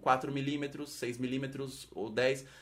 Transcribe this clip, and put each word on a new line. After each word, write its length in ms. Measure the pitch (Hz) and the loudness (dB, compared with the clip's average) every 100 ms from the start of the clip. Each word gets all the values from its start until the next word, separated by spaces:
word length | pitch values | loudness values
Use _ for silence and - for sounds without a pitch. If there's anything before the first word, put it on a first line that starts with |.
quatro 280 | 135 131 139 | 4 4 4
milímetros, 600 | 139 139 143 143 147 147 | 0 0 -2 -2 -6 -8
seis 260 | - 120 120 | -4 -4 -2
milímetros 720 | 127 131 135 135 135 - - - | -2 -2 -2 -4 -6 -8 -10 -6
ou 160 | 107 | -2
dez. 340 | 110 131 135 - - | 4 4 4 -4 -18